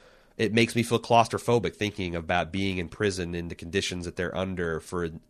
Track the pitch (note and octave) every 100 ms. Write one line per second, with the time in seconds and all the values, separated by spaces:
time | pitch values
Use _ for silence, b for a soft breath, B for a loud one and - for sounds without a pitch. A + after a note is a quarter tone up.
0 | b b b - A2 A2+ A#2 A#2+ A2+ A#2
1 | - A#2 A2+ G2 - A#2+ F2+ - G#2 -
2 | F2 E2+ D#2+ F2+ D#2+ F#2+ G2 F#2 E2 -
3 | G#2 F2+ E2+ F2 E2+ E2 E2+ G2 - F2+
4 | E2+ D#2+ F2 E2+ F#2+ F2+ E2+ D#2 - F2+
5 | E2 D#2+